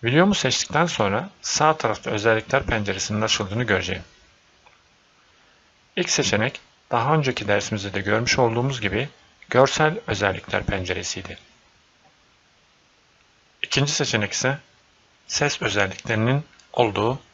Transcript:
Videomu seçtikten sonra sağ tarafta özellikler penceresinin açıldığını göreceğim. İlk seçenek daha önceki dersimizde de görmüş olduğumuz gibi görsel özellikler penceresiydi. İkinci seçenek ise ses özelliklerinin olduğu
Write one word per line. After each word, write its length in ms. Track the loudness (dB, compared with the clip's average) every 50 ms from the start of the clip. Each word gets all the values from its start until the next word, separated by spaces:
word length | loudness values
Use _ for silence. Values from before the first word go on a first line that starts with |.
| 0
Videomu 300 | 2 4 6 6 6 4
seçtikten 520 | 2 0 0 0 0 -4 -2 0 0 0
sonra 440 | 2 2 0 0 0 0 -2 -4 -6 -14 _ -10
sağ 340 | -6 -2 2 4 4 2
tarafta 340 | 2 0 -2 -2 -2 -4 -4
özellikler 520 | -4 0 2 2 2 2 2 0 0 0 0
penceresinin 600 | 0 -2 -2 0 -2 -4 -4 -4 -4 -2 -2 0
açıldığını 420 | 0 0 -2 -2 -4 -2 -4 0
göreceğim. 380 | 0 0 0 0 -2 -6 -8 -8 -16 _ _ _ _ _ _ _ _ _ _ _ _ _ _ _ _ _ _ _ _ _ _ _ _ _ _ _ _ _ _ _ _ _ _ _ _ _
İlk 140 | -4 -2 0
seçenek 500 | 0 0 0 2 2 2 0 0 -4 -8 -20 _ _ _ _ _
daha 240 | -2 0 2 2 2
önceki 340 | 2 2 0 -2 -4 0 0
dersimizde 460 | 0 0 0 -2 -4 -4 -6 -4 -6
de 60 | -4
görmüş 380 | -2 0 0 0 2 0 2 2
olduğumuz 420 | 2 2 2 0 -2 -2 -2 -2
gibi 280 | -4 -2 -2 -2 -4 -4 -8 _ _ _ _ _ -14 _
görsel 500 | 4 6 6 6 6 2 2 2 2 -2 -4
özellikler 560 | -6 -4 0 0 0 0 -2 -6 -4 -4 -2 -2
penceresiydi. 760 | -2 -4 -4 -2 -4 -6 -6 -4 -8 -8 -8 -10 -12 -14 -16 -18 _ _ _ _ _ _ _ _ _ _ _ _ _ _ _ _ _ _ _ _ _ _ _ _ _ _ _ _ _ _ _ _ _ _ _ _ _ _ _ _ _ _ _ -12
İkinci 300 | -4 0 0 0 0 0
seçenek 400 | -2 -2 0 0 -2 -2 -2 -4
ise 260 | -2 0 0 -2 -2 -8 _ _ _ _ _ _ _ _ _ _ _ _
ses 360 | _ -4 -2 -2 -2 -2 -2 -4
özelliklerinin 840 | -2 0 0 0 0 -2 -8 -6 -4 0 0 2 2 2 0 -2 -6 _ _ _ _ 0
olduğu 460 | 2 2 2 2 0 0 0 0 -2 -8 _